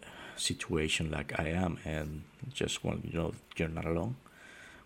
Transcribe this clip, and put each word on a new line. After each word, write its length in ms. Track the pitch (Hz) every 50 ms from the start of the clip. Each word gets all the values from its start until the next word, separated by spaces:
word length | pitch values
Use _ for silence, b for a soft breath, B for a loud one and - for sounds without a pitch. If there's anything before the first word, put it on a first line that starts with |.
| - B B B B B B
situation 760 | - - - 90 - - - 92 78 78 78 - - 82 80
like 260 | 78 73 73 - - -
I 80 | 82
am, 320 | 78 82 90 92 90 80 - -
and 380 | 78 78 78 78 76 76 76 - - - - - - -
just 300 | - - - - - -
want, 220 | 85 82 - -
you 140 | - - 82
know, 140 | 82 82 - - - - -
you're 100 | - 82
not 180 | 80 80 78 73
alone. 300 | 80 85 85 90 113 127 - - B B B B B B B B B B B B